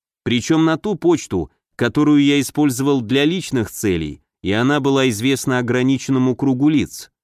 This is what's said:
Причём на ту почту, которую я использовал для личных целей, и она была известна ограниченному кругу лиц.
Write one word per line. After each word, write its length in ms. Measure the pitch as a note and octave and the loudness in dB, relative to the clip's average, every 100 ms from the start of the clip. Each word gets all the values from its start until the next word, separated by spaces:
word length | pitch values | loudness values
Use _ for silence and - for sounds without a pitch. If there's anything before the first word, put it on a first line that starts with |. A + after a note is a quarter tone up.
| _ _ | _ _
Причём 420 | - A#2+ - D#3+ | -2 -2 2 2
на 120 | D#3+ D#3+ | 2 0
ту 180 | G#3+ | -4
почту, 560 | F#3 E3+ E3 - F#2+ D#2 _ _ | -2 0 0 0 -6 -6 _ _
которую 480 | - A#2+ D3 D3 D3 | -4 -2 2 4 4
я 180 | C#3+ C#3+ | 4 2
использовал 600 | C3 - D3+ A#2+ C3+ C#3 | 0 0 0 0 0 0
для 240 | A2 C3 | 0 0
личных 460 | D3 F#3 - C3 G#2 | 0 -2 -4 -4 -4
целей, 500 | - G#2+ F2 D#2 C#2+ _ _ | -4 -2 -2 -4 -10 _ _
и 100 | F2 | -4
она 280 | G#2 B2+ D3 | 0 0 0
была 280 | C3+ C#3 C3 | 0 2 2
известна 500 | G#2 B2+ C3+ - B2+ | 0 -2 -2 -2 -2
ограниченному 760 | A#2+ B2 B2+ C3+ - C3+ B2+ B2 | 0 0 0 0 0 0 0 0
кругу 320 | C#3 B2+ C#3+ | 0 2 2
лиц. 420 | D#3 E2+ - - _ | 2 -2 -8 -20 _